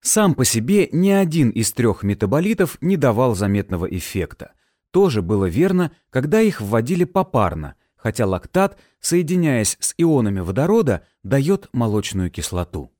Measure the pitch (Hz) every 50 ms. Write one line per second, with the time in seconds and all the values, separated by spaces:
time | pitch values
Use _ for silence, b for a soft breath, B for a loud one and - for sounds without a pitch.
0 | _ - - 220 214 190 147 - 131 - - 117 107 127 196 208 180 - - 156
1 | 180 196 196 196 196 170 151 170 147 117 - - 113 - - - 120 117 101 -
2 | - 98 101 - - 98 104 147 175 208 226 - 190 151 - - - 170 196 175
3 | 143 131 113 104 131 131 113 90 104 101 98 101 98 - 98 87 85 92 - 92
4 | - - - 101 87 - - _ - - _ _ _ _ _ _ _ _ _ 185
5 | 202 190 131 107 90 82 107 101 98 92 78 107 170 196 196 180 180 151 b b
6 | b b - 131 127 147 151 220 226 214 175 - - - 110 117 113 123 190 175
7 | 180 175 - 196 185 185 - 123 104 87 76 80 76 69 - _ _ _ _ _
8 | _ 113 107 - 117 98 95 90 - - _ 180 196 196 196 b b b b b
9 | - - 170 175 180 147 185 180 170 156 135 120 107 - - _ - - - -
10 | 165 165 156 139 117 104 98 95 90 82 95 107 139 170 208 233 208 143 104 85
11 | b b b b b 95 107 139 139 156 196 190 - - _ 127 120 113 104 107
12 | 101 - - 95 92 90 - - 82 - - 90 87 - - - 139 - _ _